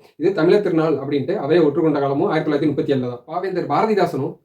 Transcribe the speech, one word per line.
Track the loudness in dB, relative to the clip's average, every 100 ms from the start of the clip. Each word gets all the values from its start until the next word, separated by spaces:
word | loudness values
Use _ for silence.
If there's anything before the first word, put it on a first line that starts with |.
| -12 -4
இது | -2
தமிழர் | 2 4 4
திருநாள் | 2 0 0
அப்படின்ட்டு | 0 -2 -4 -2 -2
அவரே | 2 4
ஒற்றுக்கொண்ட | 4 2 0 2
காலமும் | 0 0 0
ஆயிரத்தி | 0 0
தொள்ளாயிரத்தி | 0 0
முப்பத்தி | -2 -2
ஏழுல | -2
தான். | -2 -8 -10
பாவேந்தர் | -8 -6 -4 -2
பாரதிதாசனும் | 0 0 0 0 -2 -6 -10